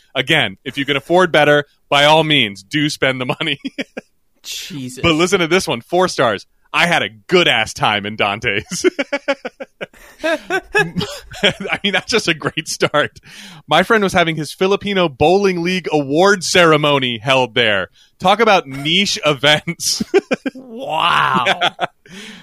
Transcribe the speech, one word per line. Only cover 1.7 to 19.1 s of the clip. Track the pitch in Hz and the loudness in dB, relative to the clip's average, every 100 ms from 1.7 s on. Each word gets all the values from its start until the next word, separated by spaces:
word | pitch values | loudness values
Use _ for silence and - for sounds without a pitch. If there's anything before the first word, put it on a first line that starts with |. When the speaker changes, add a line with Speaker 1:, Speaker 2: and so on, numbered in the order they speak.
| _ - | _ -2
Speaker 1:
by | 143 | 2
all | 147 160 | 4 4
means, | 156 147 110 98 | 4 2 0 -4
do | 98 151 151 | -8 -4 -2
spend | - 135 127 | -2 -2 -2
the | 127 135 | -4 -6
money. | 156 139 277 - - - | -6 -8 -10 -10 -12 -14
<laughs> | - _ _ _ | -18 _ _ _
Speaker 2:
Jesus. | - - - 151 127 127 | -14 -14 -12 -12 -12 -4
Speaker 1:
But | 170 | 0
listen | 156 180 190 | 0 2 0
to | 165 | 2
this | 180 175 | 0 0
one. | 120 | -6
Four | - 175 180 | -2 0 0
stars. | - 123 98 - _ _ | 2 0 0 -8 _ _
"I | 147 170 | 0 2
had | 156 | 0
a | 107 | -2
good-ass | 110 - 180 160 120 110 | -8 0 2 4 2 0
time | - 135 104 101 | -2 0 0 -2
in | 107 | -2
Dante's." | 107 104 120 101 - 175 - - - 277 - 269 - - 269 - - - - - | -2 -2 -2 -4 -4 -4 -4 -4 -8 -6 -6 -6 -8 -16 -20 -16 -18 -18 -20 -8
<laughs> | |
I | 311 311 - 370 - 415 359 170 - - - - 196 - 190 160 | -4 -4 -4 -6 -2 -2 -2 -4 -8 -10 -18 -2 -2 -2 -6 -6
mean, | 202 | -2
that's | 185 - | -4 0
just | 185 - | -2 0
a | |
great | 147 135 - - | -2 -4 -6 -8
start. | - 160 147 123 - - - - - - | -2 0 0 -2 -6 -20 -20 -20 -14 0
My | 156 | 2
friend | 190 226 | 4 2
was | 190 | 2
having | 185 165 160 | 0 0 -2
his | 147 | -6
Filipino | - 190 196 196 196 170 | -2 0 0 -2 0 0
Bowling | 127 151 190 196 175 | 2 2 4 2 0
League | 170 185 170 | -2 -4 -2
award | 151 135 151 196 202 | -2 0 2 4 2
ceremony | 151 185 170 151 151 143 127 117 | 2 4 6 4 4 2 0 -4
held | 139 131 123 | 0 2 2
there. | 110 113 98 87 _ _ - | 2 2 2 -2 _ _ -2
Talk | 185 208 | 0 2
about | 220 190 139 | 4 2 0
niche | 135 147 180 202 | -6 -2 0 0